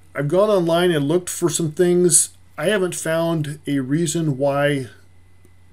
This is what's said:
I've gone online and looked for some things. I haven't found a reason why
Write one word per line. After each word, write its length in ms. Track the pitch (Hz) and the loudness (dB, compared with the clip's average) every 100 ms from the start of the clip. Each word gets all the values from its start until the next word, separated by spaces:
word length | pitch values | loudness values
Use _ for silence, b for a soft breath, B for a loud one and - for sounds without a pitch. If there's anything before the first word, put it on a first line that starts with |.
| - - | -12 -6
I've 140 | 143 | 0
gone 200 | 175 214 | 2 2
online 420 | 202 165 165 180 | 2 2 2 2
and 140 | 156 139 | 2 0
looked 240 | 180 180 | -2 -2
for 200 | - 175 | -4 -2
some 240 | 151 165 | -2 -4
things. 560 | 151 175 175 180 151 - - - - | 0 2 4 4 2 0 -6 -18 -4
I 100 | 160 | -2
haven't 280 | 214 180 170 | 0 -2 -4
found 640 | 170 165 165 165 147 147 - | -2 -2 0 -2 -4 -8 -4
a 120 | 139 | -4
reason 580 | 131 151 170 170 156 127 | -2 -2 -2 -2 -2 0
why 500 | 139 139 143 139 127 - - - - - - - - | 0 2 0 0 -6 -14 -20 -20 -20 -20 -20 -20 -20